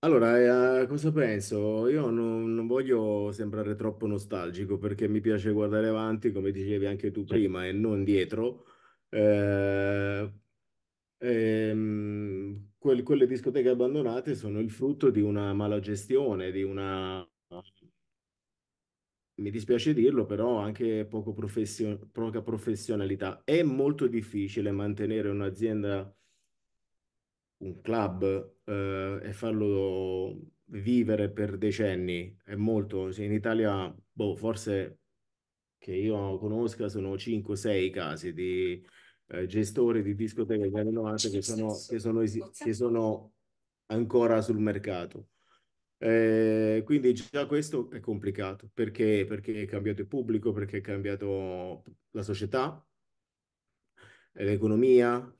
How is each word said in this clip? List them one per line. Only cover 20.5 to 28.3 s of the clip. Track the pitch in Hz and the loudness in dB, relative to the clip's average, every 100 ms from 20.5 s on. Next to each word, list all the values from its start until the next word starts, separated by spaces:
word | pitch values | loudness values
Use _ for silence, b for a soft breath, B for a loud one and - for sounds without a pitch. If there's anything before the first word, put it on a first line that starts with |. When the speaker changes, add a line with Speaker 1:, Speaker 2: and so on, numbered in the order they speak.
| 120 | 0
Speaker 1:
anche | 101 107 117 110 104 | -2 -2 -2 -2 -2
poco | 110 107 | -6 -6
professio-, | 104 104 110 104 - 107 104 - | -6 -6 -4 -4 -2 -4 -4 -10
poca | - 113 110 | -6 -4 -4
professionalità. | 110 110 120 104 - 110 98 95 95 92 | -4 -6 -4 -4 -2 -2 -2 -2 -4 -6
È | - 156 | 0 2
molto | 165 131 139 147 131 | 4 2 2 2 0
difficile | 117 104 104 98 107 101 | 0 -4 -4 -4 -2 -2
mantenere | 98 104 104 104 110 101 | -2 -2 -2 -2 -2 -2
un'azienda | 101 98 92 110 107 101 98 98 _ _ _ _ _ _ _ _ _ _ _ _ _ _ _ | -2 -4 -2 -2 -2 -2 -4 -6 _ _ _ _ _ _ _ _ _ _ _ _ _ _ _
un | 95 87 | -12 -10
club, | - 113 101 92 98 | -2 0 0 0 0